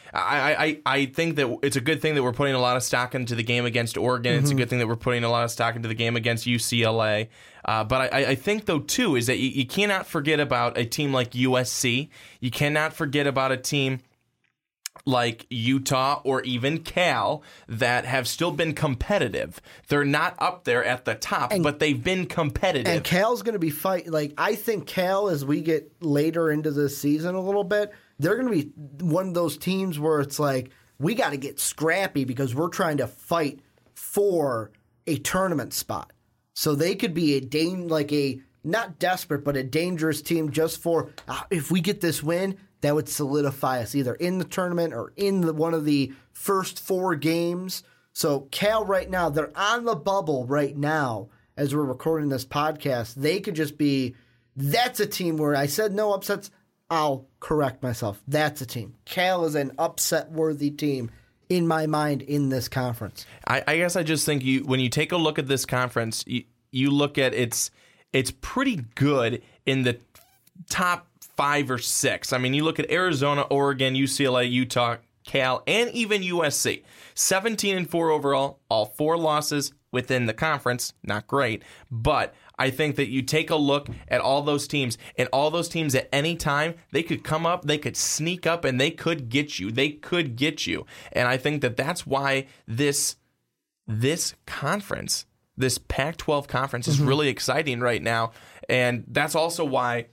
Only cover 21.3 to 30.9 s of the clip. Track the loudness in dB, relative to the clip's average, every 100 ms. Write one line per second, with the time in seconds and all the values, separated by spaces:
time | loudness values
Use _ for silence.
21.3 | -2 0 2 2 2 0 2 0 -2 -2
22.3 | -2 -2 0 0 2 0 0 0 2 2
23.3 | 0 -2 -2 -2 -2 -2 -2 -2 -2 -2
24.3 | 0 0 0 -2 -4 -4 -2 0 2 0
25.3 | 0 0 0 0 -2 -2 _ 0 2 2
26.3 | 2 0 0 0 0 -2 0 0 0 0
27.3 | -2 0 0 2 0 0 -6 _ -2 0
28.3 | 2 2 0 -2 -8 -16 -4 0 0 0
29.3 | 0 0 -2 -2 -2 -2 -2 2 2 0
30.3 | 0 0 0 -4 -14 _